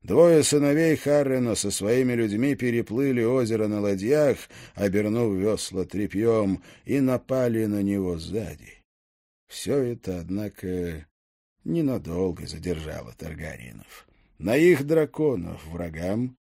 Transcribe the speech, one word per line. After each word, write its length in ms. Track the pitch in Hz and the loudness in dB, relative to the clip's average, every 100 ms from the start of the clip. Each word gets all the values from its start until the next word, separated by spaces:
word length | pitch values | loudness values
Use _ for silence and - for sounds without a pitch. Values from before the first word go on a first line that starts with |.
Двое 400 | - 117 170 160 | 2 6 8 8
сыновей 540 | 135 147 143 147 165 143 | 6 2 2 2 2 2
Харрена 580 | 143 147 139 131 120 | 2 2 2 0 0
со 160 | 101 101 | 0 -2
своими 440 | - 98 123 127 | -2 0 2 2
людьми 400 | 120 110 104 139 | 2 0 0 0
переплыли 680 | 131 127 117 110 110 139 123 | 0 0 -2 -2 -2 0 2
озеро 460 | 113 131 117 110 107 | 2 2 0 0 0
на 120 | 107 | 0
ладьях, 580 | 101 98 104 151 147 107 - - - | 0 0 2 4 4 2 -6 -20 -18
обернув 600 | - 101 98 107 113 117 | -2 0 2 0 0 0
вёсла 500 | 95 104 101 - 95 | 2 0 0 -4 -6
тряпьём, 800 | 87 95 104 95 113 113 98 92 - - - | -6 -4 -4 0 2 2 2 -2 -6 -20 -4
и 140 | 131 | 0
напали 640 | 131 123 - 131 123 113 110 | 2 0 -2 0 0 0 0
на 160 | 101 | 0
него 360 | 98 101 92 82 | 0 0 -2 -4
сзади. 640 | 82 101 92 - - - _ _ _ _ _ _ _ | -6 -6 -8 -12 -20 -20 _ _ _ _ _ _ _
Всё 280 | - - 139 | -10 -2 -2
это, 440 | 123 113 - 90 | -2 -4 -6 -8
однако, 840 | 82 98 104 - 95 90 87 80 78 _ _ _ _ _ | -6 -6 -6 -8 -6 -4 -4 -8 -14 _ _ _ _ _
ненадолго 840 | - 170 143 117 80 87 95 80 - | -4 -2 0 -2 -4 -2 -2 -4 -12
задержало 680 | 80 87 80 78 76 - - | -8 -6 -6 -6 -12 -14 -14
Таргариенов. 920 | 80 80 78 62 60 53 - - _ _ _ _ | -14 -10 -12 -12 -18 -20 -20 -20 _ _ _ _
На 160 | 85 131 | 0 4
их 300 | 175 151 143 | 6 4 4
драконов 800 | 160 151 - 151 110 85 82 78 | 2 2 0 0 0 -6 -12 -12
врагам 680 | 85 87 78 90 110 127 - | -10 -8 -6 -4 -2 -4 -10